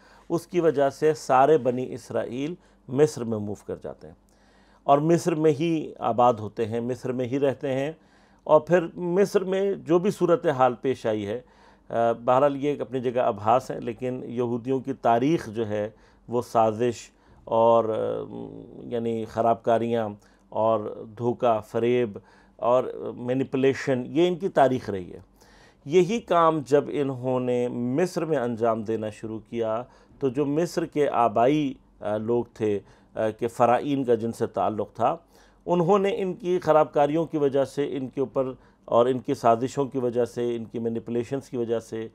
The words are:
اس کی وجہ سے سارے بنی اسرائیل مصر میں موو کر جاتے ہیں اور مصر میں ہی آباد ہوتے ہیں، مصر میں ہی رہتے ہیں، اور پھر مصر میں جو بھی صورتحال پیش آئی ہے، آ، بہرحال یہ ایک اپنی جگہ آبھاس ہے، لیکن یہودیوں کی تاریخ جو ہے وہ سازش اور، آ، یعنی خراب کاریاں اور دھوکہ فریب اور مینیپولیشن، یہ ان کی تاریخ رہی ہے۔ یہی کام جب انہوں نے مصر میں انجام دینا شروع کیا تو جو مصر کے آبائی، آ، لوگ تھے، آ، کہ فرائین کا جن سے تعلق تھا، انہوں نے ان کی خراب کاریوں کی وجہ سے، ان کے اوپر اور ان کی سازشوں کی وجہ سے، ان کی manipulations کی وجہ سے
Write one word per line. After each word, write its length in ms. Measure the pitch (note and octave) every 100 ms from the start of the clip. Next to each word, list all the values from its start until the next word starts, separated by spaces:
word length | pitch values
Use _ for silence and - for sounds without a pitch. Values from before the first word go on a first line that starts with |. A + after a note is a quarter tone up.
| _ _ -
اس 180 | E3 -
کی 140 | F3
وجہ 300 | E3 C3+ C#3
سے 240 | C3+ D#3
سارے 440 | D#3 - C3 C#3 D#3
بنی 360 | C3 B2 B2+
اسرائیل 600 | A#2 - A2 G#2+ B2 D3 F3+ _ _ -
مصر 360 | B2+ D3+ C3
میں 140 | A#2 A2
موو 160 | G#2 G2+ -
کر 100 | F2
جاتے 240 | D2+ C2 D#2
ہیں 80 | F2 _ _ _ _ _ _
اور 140 | - C#3+
مصر 360 | D#3 E3+ F3+
میں 160 | D#3 D#3
ہی 420 | C#3 E3+ D#3+ C#3+ -
آباد 360 | A#2+ A2+ B2
ہوتے 320 | A2 G#2 - A2
ہیں، 140 | A#2
مصر 320 | A#2+ A#2+ B2+
میں 140 | B2+ B2
ہی 140 | C#3
رہتے 320 | C#3 A#2+ C#3+
ہیں، 200 | C3 C#3 D#3+ _ _ _ _
اور 160 | - D3+
پھر 260 | D3+ F3+ E3
مصر 500 | - F3 F3 G3+ G3+
میں 300 | F#3 F#3+ G3
جو 240 | F3+ B2+ F3
بھی 120 | G3
صورتحال 640 | - F3 E3 E3 C3 B2+
پیش 320 | A#2 C3+ B2+ A#2
آئی 200 | G#2+ G2+
ہے، 140 | A#2+ - _ - _ -
آ، 240 | A2+ A#2
بہرحال 520 | A#2 A#2+ B2+ C#3+ C#3
یہ 60 | C#3+
ایک 100 | C#3+
اپنی 200 | B2+ C3
جگہ 200 | B2 A#2+
آبھاس 500 | A#2+ G2+ G#2 B2 C3
ہے، 100 | -
لیکن 400 | B2 G#2+ B2+ B2+
یہودیوں 560 | B2 A#2+ A#2+ A#2+ A#2+ C3+
کی 120 | B2
تاریخ 560 | C3 A#2+ A#2 C3+ E3 A#2
جو 200 | G#2+ G#2+
ہے 220 | G#2 G#2+ - _ _ -
وہ 140 | A#2+
سازش 680 | A2+ A#2 A2 G#2+ B2 A#2 - _ _ _
اور، 400 | - A2+ A#2 A#2
آ، 380 | A2 A2 A2 A2 G#2+ A#2 A2+ G#2+ - -
یعنی 420 | C3 A#2+ A#2 A2+
خراب 380 | A2 A2+ A#2 A2+
کاریاں 460 | - A2+ A#2 A#2 G#2+ G#2 _ _ _
اور 560 | G#2+ A2 A2 G#2+ - A2+ A2
دھوکہ 420 | A#2+ A#2 B2 A2 -
فریب 520 | A#2 A#2+ B2 A#2 G2+ _ _ _ -
اور 560 | A#2 B2+ G#2+ A1+ A2+ A2
مینیپولیشن، 880 | B2 C3 C3+ C3+ C3+ C3 - B2+ B2+
یہ 220 | C3 F3+
ان 80 | E3+
کی 120 | F#3+
تاریخ 420 | D#3+ C3 C3 -
رہی 220 | G2 E2+
ہے۔ 60 | - - _ _ _ - _
یہی 360 | C#3 F3+ F3 A#3
کام 400 | - F3 E3 D#3+ A#2+
جب 180 | C#3+ C3
انہوں 480 | C#3+ C#3 C3 B2+ B2+
نے 280 | B2 B2 B2
مصر 560 | B2 B2 C3+ F3+ F3
میں 140 | D#3+ D3
انجام 440 | A#2+ A2 A#2 A2+
دینا 280 | G#2+ A2+ G#2+
شروع 280 | G#2 A2 A2 -
کیا 320 | A#2 A2 A2 B2+ _ _ -
تو 100 | C3+
جو 180 | B2 C#3+
مصر 400 | D3 E3+ - E3
کے 220 | D3 C#3+
آبائی، 640 | G#2+ A#2 G#2 B2 D3+ C#3+ - _ -
آ، 160 | G#2 G#2+
لوگ 280 | A2 A#2+ A#2
تھے، 240 | - A2 G2+ - _ _
آ، 140 | A2 A2
کہ 200 | G#2+ A#2
فرائین 560 | - A#2 A#2+ C#3 C#3
کا 100 | B2
جن 180 | A#2 A#2
سے 140 | A2 A2+
تعلق 480 | - G#2 G#2+ G2+
تھا، 220 | - A#2+ E3+ _ _ _ _ -
انہوں 320 | F3 E3 G3+
نے 120 | G3 -
ان 180 | F#3+
کی 240 | F3 F3 F3+
خراب 340 | D#3 D3+ D3+
کاریوں 320 | D#3 C#3+ D#3
کی 140 | D#3+ D#3+
وجہ 260 | C#3+ C3+
سے، 320 | C3+ - C#3+ C3+
ان 120 | B2+
کے 120 | C#3
اوپر 320 | B2+ C#3 C3 B2 _ _
اور 220 | - A#2 B2
ان 120 | B2+
کی 160 | A2
سازشوں 500 | C3+ A#2+ A2+ B2 C#3+
کی 140 | C3+ C3
وجہ 260 | B2 A#2
سے، 320 | A#2 A#2+ A#2+ A#2
ان 80 |
کی 140 | A2+ B2
manipulations 680 | A2+ A2+ A2 A#2+ A2+ C#3 C3+
کی 80 | B2
وجہ 220 | A2+ A2+
سے 300 | G#2+ A2+ A2